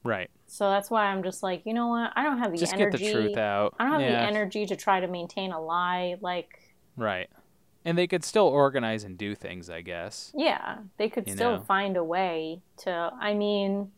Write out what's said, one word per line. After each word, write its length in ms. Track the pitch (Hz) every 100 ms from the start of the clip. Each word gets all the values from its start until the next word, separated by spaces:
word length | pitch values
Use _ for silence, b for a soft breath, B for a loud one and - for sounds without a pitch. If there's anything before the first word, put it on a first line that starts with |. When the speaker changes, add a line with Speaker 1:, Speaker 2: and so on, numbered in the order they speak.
Speaker 1:
Right. 260 | 120 101 92 _ _
Speaker 2:
So 240 | - 202
that's 200 | 196 196
why 160 | 226 202
I'm 160 | 190
just 180 | 185 -
like, 200 | 190 175 214
"You 80 |
know 140 | 226 240
what? 240 | 233 226 -
I 60 |
don't 160 | 294 254
have 140 | 220
the 60 | 170
Speaker 1:
Just 160 | 170
Speaker 2:
energy. 240 | 190 202 139
Speaker 1:
get 80 | 214
the 60 |
truth 240 | 120 107 104
out. 380 | 104 101 - -
Speaker 2:
I 40 |
don't 80 | 226
have 80 | -
Speaker 1:
Yeah. 80 | - -
Speaker 2:
the 40 | 208
energy 380 | 214 202 208 202
to 100 | 196
try 240 | - 190
to 80 | 180
maintain 420 | 175 175 - 190
a 80 | 165
lie." 560 | 160 175 175 180 180 180
Like, 400 | 180 180 - - _ _ _ -
Speaker 1:
Right. 320 | 110 92 90 - _ _ _ _
And 120 | 165 170
they 100 | 180
could 160 | 180
still 220 | - 220 180
organize 540 | 143 139 131 113 110
and 120 | 104 92
do 180 | 104
things, 360 | 101 92 90 85
I 100 | 82
guess. 520 | 87 85 92 - - 294
Speaker 2:
Yeah, 420 | 302 - - 226 196 -
they 100 | 220
could 180 | 233 202
Speaker 1:
You 60 |
Speaker 2:
still 220 | 196 240 196
Speaker 1:
know? 40 |
Speaker 2:
find 340 | - 196 202 180
a 80 |
way 560 | 165 175 185 165 160 170 _ -
to, 340 | - 170 170 247
I 140 | 208
mean 580 | 208 208 202 196 202 202